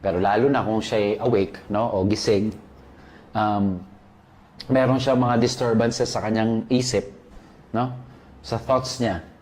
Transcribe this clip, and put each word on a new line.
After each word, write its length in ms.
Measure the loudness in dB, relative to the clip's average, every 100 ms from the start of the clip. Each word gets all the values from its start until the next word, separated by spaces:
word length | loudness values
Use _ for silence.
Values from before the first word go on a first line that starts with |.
Pero 240 | -2 0
lalo 240 | 2 2 4
na 160 | 2
kung 160 | 0 -2
siya 200 | 0 0
ay 80 | 0 0
awake, 480 | 0 2 0 -4 -6
no, 160 | -2 0
o 80 | 0 0
gising, 400 | 0 2 2 0 -6 -18 -20 -20 -20 -20 -20 -10 -2
um, 400 | 0 0 0 -2 -10 -20 -20 -20 -20 -20 -20 -20 0
meron 240 | 2 4 2
siya 160 | 2 2
mga 160 | 4 4
disturbances 720 | 2 0 0 2 2 0 -2
sa 160 | -2
kanyang 400 | -2 0 0 0 0
isip, 400 | 0 0 -2 -4 -16 -20 -20 -20 -20 -8 -4
no, 160 | -4 -6 -16 -20 -20 -20
sa 160 | -8 -8
thoughts 480 | 0 0 0 -4
niya 160 | -2 -2 -8 -20